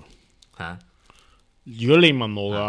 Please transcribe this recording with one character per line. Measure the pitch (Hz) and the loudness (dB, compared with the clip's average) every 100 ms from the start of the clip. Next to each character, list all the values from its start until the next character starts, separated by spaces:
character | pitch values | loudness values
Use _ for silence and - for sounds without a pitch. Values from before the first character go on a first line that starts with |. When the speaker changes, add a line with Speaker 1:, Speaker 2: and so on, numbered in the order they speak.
| - _ _ _ _ - | -20 _ _ _ _ -14
Speaker 1:
嚇？ | 85 87 _ _ _ _ _ _ _ _ - | -14 -14 _ _ _ _ _ _ _ _ -18
Speaker 2:
如 | 113 117 | -6 2
果 | 156 | 4
你 | 170 | 4
問 | 139 113 104 | 2 -4 -6
我 | 101 | -6
嘅 | |
話， | 104 | -4